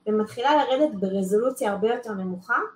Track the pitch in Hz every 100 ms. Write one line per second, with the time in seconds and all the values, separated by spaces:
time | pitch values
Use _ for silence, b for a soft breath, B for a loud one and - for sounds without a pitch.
0 | - 214 214 - 254 294 269 262 302 196
1 | 190 196 185 208 254 262 226 196 214 247
2 | 233 202 185 180 - 247 427